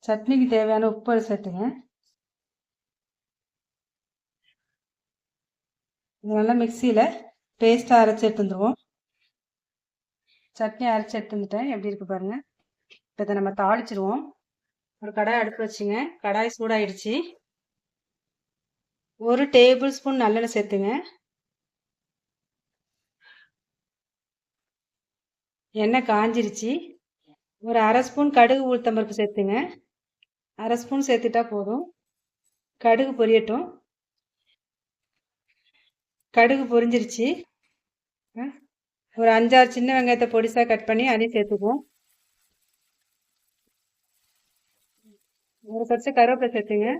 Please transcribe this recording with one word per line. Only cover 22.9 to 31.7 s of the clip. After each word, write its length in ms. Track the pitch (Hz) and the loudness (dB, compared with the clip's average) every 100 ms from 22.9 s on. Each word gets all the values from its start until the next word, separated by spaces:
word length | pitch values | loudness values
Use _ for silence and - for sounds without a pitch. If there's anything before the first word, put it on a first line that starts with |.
| _ _ _ - - _ _ _ _ _ _ _ _ _ _ _ _ _ _ _ _ _ _ _ _ _ _ _ 214 | _ _ _ -20 -20 _ _ _ _ _ _ _ _ _ _ _ _ _ _ _ _ _ _ _ _ _ _ _ -4
எண்ணெய் 340 | 214 254 247 | 0 0 2
காஞ்சிருச்சு. 640 | 208 220 233 214 - 220 330 - - _ _ _ _ _ _ | 0 2 0 -2 -4 -6 -6 -8 -20 _ _ _ _ _ _
ஒரு 160 | 220 233 214 | -2 2 4
அரை 180 | 240 | 2
ஸ்பூன் 320 | 254 - 294 277 | 0 0 2 6
கடுகு 280 | 233 269 262 | 6 4 0
உளுத்தம்பருப்பு 500 | 247 240 220 214 - | -2 0 -2 -4 -2
சேர்த்துங்க. 360 | 208 208 196 220 349 - _ _ _ _ _ _ _ - | -4 -2 -2 -2 -4 -12 _ _ _ _ _ _ _ -12
அரை 160 | 220 240 | -4 -4
ஸ்பூன் 280 | 240 277 269 | -4 -4 0
சேர்த்துட்டா 340 | 233 233 233 | 0 2 -2
போதும். 380 | 233 208 202 | -2 -6 -4